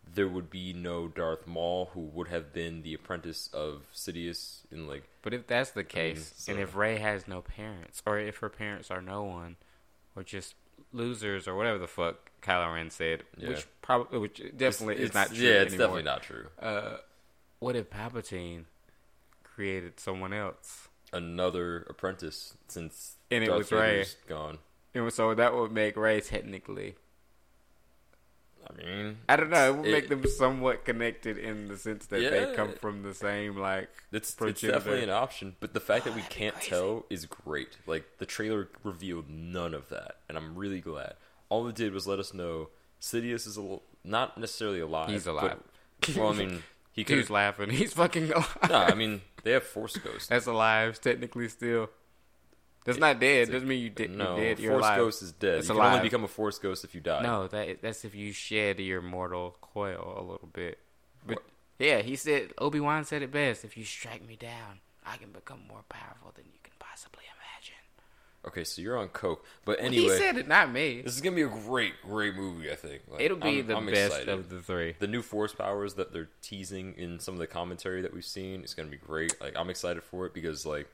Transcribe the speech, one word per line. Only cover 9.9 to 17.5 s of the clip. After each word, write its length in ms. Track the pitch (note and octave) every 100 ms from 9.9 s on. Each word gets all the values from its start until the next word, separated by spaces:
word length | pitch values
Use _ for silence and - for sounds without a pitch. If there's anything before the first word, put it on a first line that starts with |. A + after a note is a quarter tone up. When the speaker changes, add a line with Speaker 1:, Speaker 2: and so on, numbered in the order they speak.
| _ _ -
Speaker 2:
or 80 |
just 320 | F2+ G2 - - _ - -
losers, 520 | B2 A#2+ A#2+ G#2+ G2 F2+
or 100 | F#2
whatever 220 | A#2 G#2
the 100 | F2
fuck 440 | - E2+ - - _
Kylo 320 | G2 F2+ E2+
Ren 160 | E2 E2
said, 340 | - E2 D#2+ - -
Speaker 1:
Yeah. 120 | D#2
Speaker 2:
which 180 | D2+ - _
prob-, 320 | - B2 A#2+
which 280 | B2 G#2 - - C3
definitely 400 | C3 - A2 G#2
Speaker 1:
It's, 140 | B2
Speaker 2:
is 40 |
not 140 | G2+ G2
Speaker 1:
it's, 80 | A2+
Speaker 2:
true 80 | B2
Speaker 1:
yeah, 80 | G#2
it's 180 | G2
Speaker 2:
anymore. 40 | G2 A2
Speaker 1:
definitely 160 | F#2
not 200 | D2 C2
true. 240 | - A1+ - -
Speaker 2:
Uh, 400 | A2+ G#2 G#2+ A2 - _ _ _ _